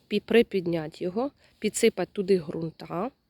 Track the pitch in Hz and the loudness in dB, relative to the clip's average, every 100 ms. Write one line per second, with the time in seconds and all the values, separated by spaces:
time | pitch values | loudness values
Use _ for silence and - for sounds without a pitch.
0 | - 208 - 226 226 196 170 165 156 - | -4 -4 4 4 4 0 -2 -4 -4 -8
1 | 180 196 277 _ _ _ 214 - 226 - | -6 -4 -6 _ _ _ -4 2 2 2
2 | 175 - 185 185 156 165 165 - 160 165 | -6 -2 0 0 0 -6 -8 -10 -8 -6
3 | 247 - | -6 -8